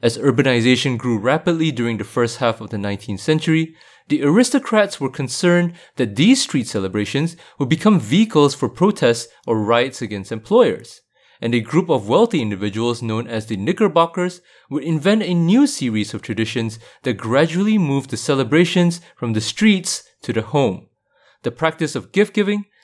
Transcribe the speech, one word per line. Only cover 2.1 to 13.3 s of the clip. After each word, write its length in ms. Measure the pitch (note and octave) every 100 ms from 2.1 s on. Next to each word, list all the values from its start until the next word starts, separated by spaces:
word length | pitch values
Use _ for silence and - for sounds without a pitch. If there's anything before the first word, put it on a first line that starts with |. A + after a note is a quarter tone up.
| - A#2 A#2
half 220 | B2 A2
of 120 | A2
the 80 | A2
nineteenth 420 | G2+ G2+ - G2
century, 540 | - D#3 D#3 D#3+ D#3+ - _ _ _
the 140 | D4
aristocrats 760 | C#3+ F3+ B3 C#4 - G#3+ G3+ -
were 100 | C3+
concerned 640 | - C3 - F3+ F3 F3 E3+ - -
that 220 | A#2+ G2+
these 240 | F3+ C4
street 260 | - C#3+ A2
celebrations 720 | A2 F#2+ G2+ G#2 C3+ E3 - - _
would 120 | C3
become 320 | - G#3 G3
vehicles 520 | G#2+ D#3+ A3 D#3 C#3+
for 140 | - A#2+
protests 600 | - F#3+ G#3 C3 A#2 - _ -
or 160 | A2
riots 380 | G#2+ A#2+ C3 -
against 280 | A2 G2+ F#2+
employers, 680 | A2+ - A3 G3+ F#2 - - _ _ _ _
and 160 | A#2 A#2+
a 60 |
group 280 | A2+ D#3 E3
of 200 | C#3+ G2+
wealthy 320 | C#3+ A#3 E3+
individuals 600 | A2 G2 G#2 G2+ A#2+ A#2
known 260 | A#2 A2
as 180 | A#2+